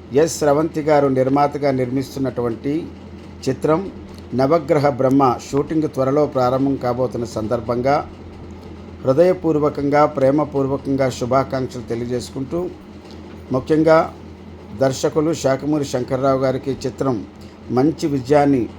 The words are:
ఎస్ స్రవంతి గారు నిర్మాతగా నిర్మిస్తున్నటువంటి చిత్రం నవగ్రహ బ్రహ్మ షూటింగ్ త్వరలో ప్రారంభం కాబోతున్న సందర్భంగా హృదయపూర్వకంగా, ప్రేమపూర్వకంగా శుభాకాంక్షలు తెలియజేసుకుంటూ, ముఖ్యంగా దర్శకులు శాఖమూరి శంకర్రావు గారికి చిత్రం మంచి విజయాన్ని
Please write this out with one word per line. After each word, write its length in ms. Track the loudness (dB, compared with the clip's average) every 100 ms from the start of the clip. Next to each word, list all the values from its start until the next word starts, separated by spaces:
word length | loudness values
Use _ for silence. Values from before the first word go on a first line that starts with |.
| -2
ఎస్ 260 | 2 2 2
స్రవంతి 420 | 2 2 0 -2
గారు 260 | 2 4 4
నిర్మాతగా 640 | 2 2 2 2 0 -2
నిర్మిస్తున్నటువంటి 1160 | 0 0 -2 -4 -4 -4 -2 -4 -4 -4 -4 -6 -12 -18 -18 -18 -10 -6
చిత్రం 420 | -2 0 0 -2 -10 -16 -18 -6 0
నవగ్రహ 540 | 2 2 2 2 2
బ్రహ్మ 460 | 2 2 4 4 2 -2
షూటింగ్ 380 | -2 0 0 0
త్వరలో 360 | 0 0 2 2
ప్రారంభం 500 | 2 2 2 0 0
కాబోతున్న 500 | -2 0 -2 -2 -6
సందర్భంగా 840 | -4 -2 -2 -2 -2 2 2 0 -10 -16 -16 -16 -16 -16 -16 -16 -6 2
హృదయపూర్వకంగా, 1000 | 4 6 4 2 2 2 0 2 4 4
ప్రేమపూర్వకంగా 1040 | 4 2 4 2 0 -2 -2 -2 0 0
శుభాకాంక్షలు 720 | -2 0 0 2 -2 -4 -8
తెలియజేసుకుంటూ, 880 | -8 -6 -4 -4 -6 -8 -6 -6 -6 -10 -18 -20 -18 -18 -16 -16 -6
ముఖ్యంగా 600 | -4 2 4 6 6 6 -4 -18 -18 -18 -18 -12 0
దర్శకులు 520 | 0 2 -2 0 0
శాఖమూరి 520 | 2 0 0 0 -2 0
శంకర్రావు 540 | -4 -2 0 2 2
గారికి 320 | 2 0 -4 -4 -4
చిత్రం 400 | -2 -2 -2 -4 -14 -20 -16 -4
మంచి 360 | 2 2 2 -2
విజయాన్ని 600 | -2 2 4 6 4 0